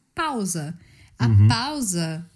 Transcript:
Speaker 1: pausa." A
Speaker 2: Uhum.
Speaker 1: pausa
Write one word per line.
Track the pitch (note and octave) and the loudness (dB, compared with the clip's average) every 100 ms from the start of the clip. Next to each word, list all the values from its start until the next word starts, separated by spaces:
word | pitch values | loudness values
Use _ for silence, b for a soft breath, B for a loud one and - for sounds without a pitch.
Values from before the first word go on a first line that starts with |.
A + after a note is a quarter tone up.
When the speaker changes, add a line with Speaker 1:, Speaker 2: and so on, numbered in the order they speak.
| _ | _
Speaker 1:
pausa." | - D#4+ B3 F#3 E3 D3 - B B B - | -6 -4 -4 -4 -6 -8 -14 B B B -2
A | A#2+ | 4
Speaker 2:
Uhum. | G2+ G#2+ | 6 6
Speaker 1:
pausa | A3+ C#4 D4+ G#3 F3 D#3+ D#3+ E3+ | 4 -2 -4 -4 -4 -4 -8 -14